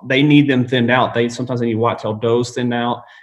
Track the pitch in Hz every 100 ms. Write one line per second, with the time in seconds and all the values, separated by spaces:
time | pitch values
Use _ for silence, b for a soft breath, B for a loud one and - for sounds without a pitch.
0 | 123 135 147 147 139 127 120 127 117 127
1 | 110 117 120 117 123 120 117 110 113 110
2 | 107 107 117 120 120 127 123 120 120 120
3 | B B